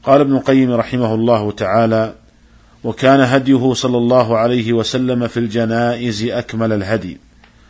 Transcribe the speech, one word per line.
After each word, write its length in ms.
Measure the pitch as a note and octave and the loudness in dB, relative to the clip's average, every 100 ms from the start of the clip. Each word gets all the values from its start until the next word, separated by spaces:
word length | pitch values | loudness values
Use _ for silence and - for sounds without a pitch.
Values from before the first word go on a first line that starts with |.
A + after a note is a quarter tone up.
قال 160 | - C#3 | 4 2
ابن 160 | C#3 C3+ | 4 0
القيم 360 | - C3+ B2+ | 2 2 2
رحمه 420 | A#2+ - B2+ A#2 | 0 -2 -2 -2
الله 380 | A2 A#2 A2+ G#2 | 0 2 0 0
تعالى: 640 | G#2 G2+ G#2+ A2+ A2 A2 - _ _ _ _ _ _ | -4 -2 0 2 0 -2 -8 _ _ _ _ _ _
"وكان 360 | A#2 A2 C3 C3+ | -8 0 4 4
هديه 520 | B2+ C3+ C3 C3+ C3 | 4 2 2 2 2
صلى 240 | A#2+ B2+ B2 | 0 -2 0
الله 400 | A#2+ B2+ A2+ A2+ | 2 2 2 0
عليه 360 | A#2 B2 A2 | 0 0 0
وسلم 560 | A#2 G#2+ C3 B2+ B2 A#2 | -2 -2 -2 -2 -2 -2
في 80 | A#2+ | -4
الجنائز 880 | A#2 A2+ A2 A#2 A#2+ A#2+ A#2+ G#2 | -2 -2 -2 0 -2 -2 -4 -4
أكمل 500 | A#2+ A2+ A#2+ A2 A2+ | -4 -4 -6 -4 -2
الهدي، 460 | G#2+ F#2+ A2 F2 - _ _ _ _ _ | -2 -2 -4 -6 -14 _ _ _ _ _